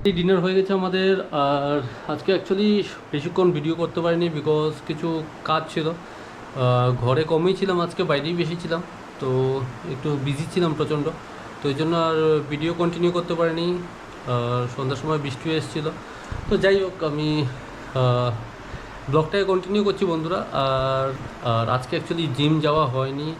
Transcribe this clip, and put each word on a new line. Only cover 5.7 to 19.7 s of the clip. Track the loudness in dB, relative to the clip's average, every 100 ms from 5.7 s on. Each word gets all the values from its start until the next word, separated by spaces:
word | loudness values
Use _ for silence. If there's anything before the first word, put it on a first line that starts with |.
ছিল। | -2 -2
আহ, | -4 -12 -16 -16 -16 -12 0 4 4 4 2 2
ঘরে | 2
কমই | 4 4 4
ছিলাম | 2 2 2
আজকে, | 0 -2
বাইরেই | 0 0 0
বেশি | -2 -2 -2
ছিলাম, | -2 -4 -4 -14 -16 -6
তো | 0 2 2 0 -4 -8 -8
একটু | -4 -2 -2
বিজি | -2 -2 -2
ছিলাম | 0 0
প্রচণ্ড, | 0 0 0 -2 -6 -14 -14 -14 -4
তো | -2
এই |
জন্য | 0 0 2
আর | 2 4 4 2 0
ভিডিও | -2 -2
কন্টিনিউ | 0 0 2 2
করতে | 2 -2
পারিনি। | 0 2 2 0 -2 -6 -14 -16 -12 -2
আর | -2 0 0 -2 -2
সন্ধ্যার | -4 -2
সময় | -2 -2
বৃষ্টিও | -2 -4 -2
এসেছিলো। | -2 -2 -4 -6 -6 -14 -16 -10 -8 0
তো | 4
যাই | 6 4
হোক, | 2 -2
আমি, | -2 0 0 0 0 -4 -12 -14 -6
আহ, | 2 2 4 0 -2 -8 -14 -12 -12 -12 -12 0
ব্লগটাকে | 0 2 4
কন্টিনিউ | 4 4 2